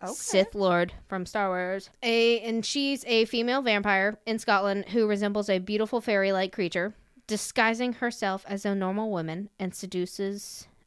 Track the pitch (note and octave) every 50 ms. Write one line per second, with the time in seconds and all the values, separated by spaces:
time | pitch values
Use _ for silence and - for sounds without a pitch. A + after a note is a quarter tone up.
0 | - F#3 C4 - - - - F#3+ G3 A3+ - G#3 G3 F#3 F3 E3+ F3 F#3 - -
1 | - _ G3 F#3 F3+ - - A3 G3+ F#3+ F#3 F3+ F3+ F3+ F#3+ G3 - - _ _
2 | - A3+ A#3 A#3 A#3 A#3 A#3 A3+ G3+ A3+ A3+ A3+ G#3+ - - C#4+ C#4 C#4 C#4 B3+
3 | - A#3 A#3 A3+ A3+ A3+ - A#3 A#3 B3 B3+ C4+ C4+ A#3+ G#3+ G3+ G3+ G#3 G3 F#3+
4 | F#3+ G#3 G#3+ - _ A#3 A3 A3 - - G#3 F#3+ G3 G3+ G3 G3+ G3 - F#3+ A#3
5 | A3 G#3+ G#3 G3+ G#3 G#3 G3+ G#3+ G3+ G#3 F#3+ F#3 F#3 G3 G#3 G#3 A3 G#3+ - A#3
6 | - - G#3+ G3 F#3+ G3 G3 F#3 F#3+ F#3 - - F#3 E3+ - F#3 F3 G#3 G#3+ -
7 | - _ _ - _ - G#3+ G3+ - - - - A3+ A3 A3+ A3+ B3 B3 A#3 -
8 | B3+ A#3+ A#3 - A3 G3 F#3+ F#3+ - - G3+ G3 - G#3 G3+ G3 F#3+ F#3 F#3+ G#3
9 | A3 A3 G#3 E3+ D#3+ D#3+ D#3+ F3 G3+ G3+ _ - F#3+ F#3 - - - F#3 - F3+
10 | F3 F3 - - G3 G3 G3+ G3+ - - - - - - _ _ _